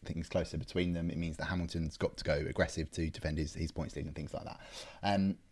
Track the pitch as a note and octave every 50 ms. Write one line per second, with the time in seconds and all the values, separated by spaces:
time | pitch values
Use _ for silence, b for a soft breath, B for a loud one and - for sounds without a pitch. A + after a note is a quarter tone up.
0 | - - E2 E2 D#2+ - - F2+ E2 - - D#2 - - - F2+ F2+ F2 F2 E2+
1 | E2+ E2+ D#2 E2 F2 E2 D#2 - - - F#2 F2+ E2+ D#2+ - E2+ E2 D#2 - -
2 | - - - - - E2 D2+ D2 D2 - - - F2 - - E2+ D2+ - - -
3 | E2 D#2 - - - D#2 D2+ D#2 D2+ D2 - E2 E2+ D#2 - E2 D2+ D2 - C#2+
4 | C2+ D2+ - E2 D2 - - - - - - - B B B B B B B B
5 | B G2+ G2+ G2 F#2+ G2 F#2+ - - -